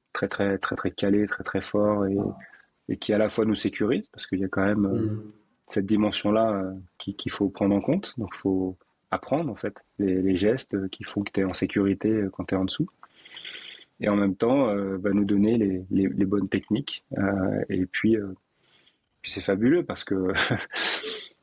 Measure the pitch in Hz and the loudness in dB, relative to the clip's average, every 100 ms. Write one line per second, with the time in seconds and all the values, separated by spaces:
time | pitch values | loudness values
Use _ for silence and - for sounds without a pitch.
0 | _ - 98 - 101 98 - - 95 - | _ -4 -4 0 0 0 -4 -4 -4 0
1 | 101 101 104 - - 98 - 104 104 104 | 2 2 2 -2 -4 -6 -2 0 2 2
2 | 98 98 101 - - - _ _ - - | 2 0 -2 -6 -14 -20 _ _ -8 -6
3 | - 107 107 - 110 101 101 - 107 170 | 0 2 2 2 0 0 -2 0 0 0
4 | - - - 92 95 - 98 104 101 110 | -4 -14 -6 -2 -2 2 2 2 2 0
5 | 110 107 - - _ _ - 107 98 107 | -2 -4 -10 -20 _ _ -6 -2 2 2
6 | 104 - 104 107 113 101 92 95 90 - | 2 0 2 2 2 0 -4 -8 -14 -14
7 | - 101 - - 98 - 101 101 - 139 | -12 -8 -6 -2 -2 2 2 2 2 0
8 | - - 98 - 98 95 92 92 _ _ | -2 -8 -8 -4 0 0 -2 -6 _ _
9 | - - - 147 156 101 104 - _ - | -8 -6 -2 -2 -2 -6 -8 -10 _ -2
10 | 101 92 92 92 101 131 - 101 95 - | 0 2 2 4 2 2 -2 -4 -4 -8
11 | - - 101 - 95 - 92 - 98 98 | -8 -4 -4 -2 -2 -2 -2 2 2 2
12 | 107 110 98 - 92 95 95 - 180 _ | 0 0 0 -4 -4 -2 0 -2 -4 _
13 | - _ - - - - - - - - | -20 _ -20 -18 -16 -16 -16 -20 -20 -4
14 | 104 104 101 95 117 135 123 101 98 95 | 0 2 2 2 2 2 2 0 -2 -2
15 | 101 98 101 101 104 117 101 92 92 98 | 2 2 4 4 4 4 2 0 0 2
16 | 95 - 98 101 95 98 - 107 143 - | 2 2 2 2 0 -2 0 -2 -4 -10
17 | - - 98 98 95 101 - 101 90 - | -8 -2 0 0 0 -2 -2 -2 -2 0
18 | 110 110 98 92 _ _ _ _ _ _ | 2 2 0 -10 _ _ _ _ _ _
19 | _ _ - - 98 98 120 175 - 101 | _ _ -12 -4 0 4 4 4 2 -6
20 | - 95 92 95 - 110 - - - - | -4 0 0 0 0 -2 -4 -6 -4 -4
21 | - - - _ | -6 -10 -12 _